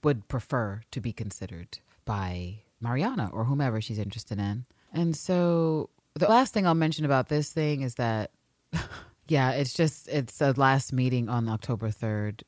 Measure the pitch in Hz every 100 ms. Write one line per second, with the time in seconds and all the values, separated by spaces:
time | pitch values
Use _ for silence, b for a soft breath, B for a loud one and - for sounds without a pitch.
0 | 151 131 - 131 - 131 107 101 - -
1 | 110 - 101 - 92 82 87 - _ b
2 | - 104 92 90 87 107 _ _ 117 127
3 | 202 254 104 101 117 143 139 110 107 107
4 | 101 110 - 101 101 104 127 b b 170
5 | 170 156 - 180 175 170 165 156 - _
6 | _ - 175 226 262 220 185 165 160 156
7 | 151 135 127 151 151 - 151 147 131 -
8 | 120 110 104 _ _ _ _ - - -
9 | - _ - 151 131 131 135 - 160 -
10 | - 147 123 - 143 135 135 135 - 127
11 | 127 123 117 120 113 110 - 113 110 104
12 | 113 107 104 104